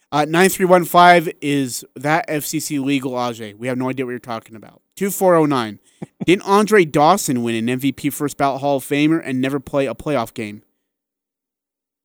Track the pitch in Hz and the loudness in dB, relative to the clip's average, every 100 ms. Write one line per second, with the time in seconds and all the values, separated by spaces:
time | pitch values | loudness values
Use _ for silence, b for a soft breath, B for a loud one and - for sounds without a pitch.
0 | _ 143 151 165 190 185 180 185 160 175 | _ -2 0 2 2 2 4 4 4 6
1 | 180 175 165 - 147 143 131 - - - | 8 6 4 -6 -4 -2 -2 -8 -14 -8
2 | 139 165 - 151 - 156 - 147 135 139 | -2 -2 -2 -6 -6 -8 -6 -4 -2 -2
3 | 131 123 123 113 107 104 123 127 131 131 | -4 -4 -6 -6 -12 -10 -8 -4 -4 -6
4 | 123 123 127 113 - 113 - _ _ - | -8 -10 -10 -12 -12 -20 -20 _ _ -8
5 | 196 - 185 170 147 135 110 98 B B | -6 0 4 4 4 0 -2 -8 B B
6 | B _ - 190 190 202 202 214 165 147 | B _ 0 0 2 2 4 2 2 4
7 | 156 190 - 123 117 113 113 127 139 123 | 4 4 0 -2 -2 -2 -2 -2 -4 -4
8 | 147 - 147 - 139 131 143 139 - 143 | -8 -6 -8 -2 -2 -2 -2 -4 -2 0
9 | 151 160 - 131 135 139 - 143 135 117 | 0 0 -2 -4 -4 -4 -4 -4 -4 -6
10 | 156 135 113 - 107 107 _ _ _ _ | -4 -4 -4 -8 -12 -12 _ _ _ _
11 | _ _ _ _ _ _ _ _ _ _ | _ _ _ _ _ _ _ _ _ _